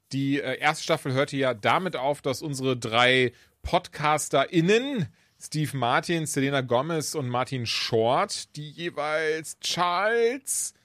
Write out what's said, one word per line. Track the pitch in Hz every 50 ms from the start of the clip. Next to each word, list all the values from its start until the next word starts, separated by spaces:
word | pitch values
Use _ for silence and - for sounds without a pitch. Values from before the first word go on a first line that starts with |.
| _ - -
Die, | 135 139 139 139 143
äh, | - 127 127 -
erste | 143 147 156 - -
Staffel | - 165 147 - 143 127
hörte | 131 143 143 143 135
ja | 135 131 123
damit | 104 104 120 123 165 190 185 156
auf, | 135 127 143 147 -
dass | - - - - 170
unsere | 156 139 131 131 131 127
drei | 123 117 117 110 117 123 123 127 131 127 120 - _ _ _ _ _ -
PodcasterInnen, | - - 180 175 - - - 151 151 156 151 - - - 139 135 - - 165 160 180 214 233 254 285 285 226 151 - - _ _ _ _ _
Steve | - - - 156 156 120 139
Martin, | 135 123 120 131 160 165 - 175 165 156
Selena | - - 143 135 139 143 139
Gomez | 131 120 123 120 139 165 170 160 139 - -
und | 160 131 123
Martin | 123 123 127 - 135 127 117
Short, | 107 - - - - 123 110 110 117 131 165 196 - - - - - -
die | 151 147 151
jeweils | 127 156 170 175 - 143 143 151 151 160 160 156 156 160 160 - - -
Charles, | - - - 170 175 175 175 175 196 214 233 233 233 226 254 277 - - - - - - - _